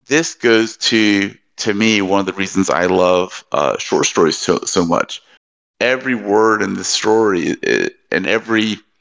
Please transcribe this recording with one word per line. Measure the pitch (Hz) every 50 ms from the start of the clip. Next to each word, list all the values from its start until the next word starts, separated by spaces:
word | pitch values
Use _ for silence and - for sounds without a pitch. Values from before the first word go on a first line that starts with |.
| _
this | - 139 156 165 - -
goes | - - 120 113 113 113 110 - -
to, | - - 120 113 107 104 101 98 98 98 - _ _ _ _
to | - - 110 101
me, | 101 110 110 110 101
one | 98 92 98 98
of | 98
the | 95 90
reasons | 98 95 95 - 92 95 -
I | 65 82 90
love, | 90 92 90 90 90 92 90 92 92 - - - -
uh, | - 73 76 64 50 -
short | - - - 76 -
stories | - - 101 85 78 - -
so, | - - 85 -
so | - - - 95 85
much. | 82 82 - - - - - _ _ _ _ _ _ _ _ _ _ _ -
Every | 113 123 131 127 127 131 123
word | 110 101 101 101 110 110 110 107 104
in | 104 98 98
the | 95 92
story, | - - - - 110 110 113 113 104 95 85 76 - - - -
uh, | - 58 - 50 - - _ _ -
and | - 90 95
every, | 76 104 113 110 110 113 110 110 110 104 101 - _ _ _